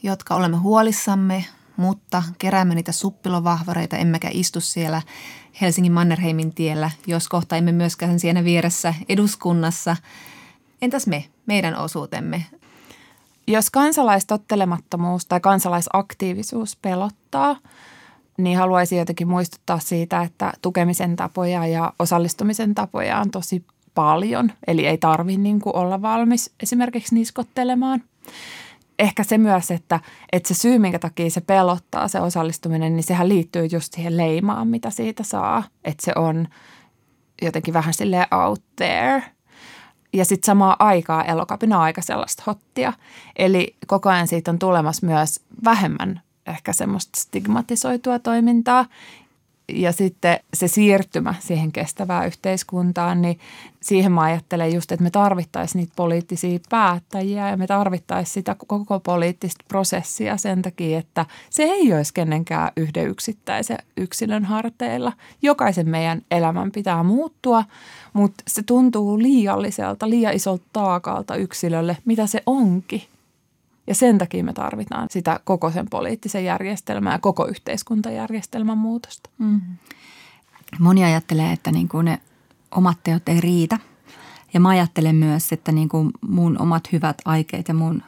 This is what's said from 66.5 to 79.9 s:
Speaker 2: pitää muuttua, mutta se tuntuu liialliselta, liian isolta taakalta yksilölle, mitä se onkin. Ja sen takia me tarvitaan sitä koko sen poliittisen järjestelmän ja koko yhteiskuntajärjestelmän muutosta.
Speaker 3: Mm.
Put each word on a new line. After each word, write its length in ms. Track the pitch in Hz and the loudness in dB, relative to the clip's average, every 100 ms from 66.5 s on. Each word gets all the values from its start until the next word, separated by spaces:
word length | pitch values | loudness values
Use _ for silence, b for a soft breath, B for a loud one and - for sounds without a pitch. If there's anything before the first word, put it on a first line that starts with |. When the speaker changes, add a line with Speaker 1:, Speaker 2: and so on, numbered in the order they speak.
| 175 190 | 0 -4
Speaker 2:
pitää 320 | 208 202 170 | -4 -2 0
muuttua, 640 | 170 233 311 _ 254 226 208 B B B B | 2 2 -2 _ 2 2 0 B B B B
mutta 320 | 208 202 - - | 2 2 0 -8
se 140 | - | -8
tuntuu 560 | 208 247 254 220 208 208 | 2 4 4 2 0 2
liialliselta, 920 | 247 269 202 196 202 - 196 202 220 | 4 4 4 0 -2 -4 -6 -4 0
liian 240 | 233 220 | 2 2
isolta 300 | 196 196 185 _ | 0 -2 -4 _
taakalta 640 | 220 196 180 - - - - | -2 0 0 -2 -6 -6 -6
yksilölle, 600 | 190 - 175 165 170 165 | -6 -4 -2 0 -2 -2
mitä 220 | 240 226 202 | -2 0 0
se 160 | 220 - | -2 0
onkin. 560 | 269 214 180 - 208 - _ _ _ _ _ _ _ - | 2 2 2 -2 -10 -10 _ _ _ _ _ _ _ -6
Ja 80 | |
sen 240 | 196 247 208 | 2 6 6
takia 260 | 175 185 | 2 -4
me 80 | 175 | -4
tarvitaan 560 | - - 214 208 - - | -4 -6 -6 -8 -8 -6
sitä 300 | 185 170 160 | -4 -2 -2
koko 260 | - 185 165 | -2 -2 0
sen 160 | 170 196 | -4 -6
poliittisen 540 | - - 220 202 202 | -4 -4 -6 -6 -6
järjestelmän 680 | 185 180 190 202 - 202 196 | -4 -4 -4 -8 -6 -4 -2
ja 60 | 180 | 0
koko 280 | 202 - - | 0 0 -4
yhteiskuntajärjestelmän 1300 | 196 - - - 220 220 226 220 220 - 233 220 220 | -4 -8 -8 -4 -4 -2 -6 -6 -8 -8 -6 -2 -2
muutosta. 520 | 226 233 - - - _ | -2 -4 -10 -20 -20 _
Speaker 3:
Mm. 220 | 220 208 180 175 B | 0 0 0 -14 B